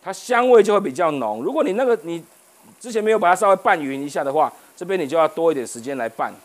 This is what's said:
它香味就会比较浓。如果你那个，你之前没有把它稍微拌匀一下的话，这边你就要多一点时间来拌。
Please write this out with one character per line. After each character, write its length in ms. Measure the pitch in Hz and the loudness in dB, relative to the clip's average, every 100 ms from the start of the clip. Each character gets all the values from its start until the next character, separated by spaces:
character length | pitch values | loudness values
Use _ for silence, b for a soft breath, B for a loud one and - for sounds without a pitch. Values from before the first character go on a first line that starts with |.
它 80 | - | -12
香 380 | 190 - 240 247 | -12 0 2 6
味 120 | 233 | 6
就 120 | 202 | 6
会 60 | 208 | 2
比 100 | 190 | 0
较 180 | 131 170 | -2 -2
浓。 300 | 147 113 107 | 0 -4 -4
如 120 | 214 | -4
果 100 | 294 | -2
你 100 | 196 | -2
那 120 | 196 262 | 0 0
个， 120 | 226 | -2
你 180 | 165 170 160 _ _ _ _ _ | -4 -12 -12 _ _ _ _ _
之 120 | 240 | -8
前 100 | 220 | -4
没 100 | 214 | 0
有 80 | 220 | 2
把 100 | 175 | 2
它 60 | 180 | 2
稍 140 | 208 | 4
微 60 | 190 | 2
拌 240 | 240 185 | 2 0
匀 200 | 143 135 | -2 -6
一 80 | 143 | -6
下 140 | 170 | -6
的 100 | 139 | -2
话， 180 | 147 135 B B - | 0 -2 B B -16
这 80 | |
边 160 | 180 190 | -6 -4
你 80 | 147 | -2
就 80 | 165 | 0
要 100 | 156 | 0
多 240 | 156 165 | 2 0
一 40 | 147 | 0
点 100 | 117 | -6
时 140 | 120 | -10
间 180 | 117 135 | -10 -6
来 120 | 113 | -8
拌。 240 | - 127 95 | -6 -8 -8